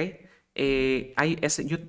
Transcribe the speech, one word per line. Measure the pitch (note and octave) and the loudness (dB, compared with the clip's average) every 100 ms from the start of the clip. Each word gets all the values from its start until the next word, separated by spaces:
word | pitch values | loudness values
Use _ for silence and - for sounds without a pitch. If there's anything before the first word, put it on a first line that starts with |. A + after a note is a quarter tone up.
| F3+ - - - _ - | -2 -6 -20 -20 _ -2
Eh, | C#3 C3+ C3 C3 - - | 2 2 2 0 -2 0
hay | D#3+ D#3+ | 0 2
ese, | D3 - - | 0 0 -2
yo, | E3 | -4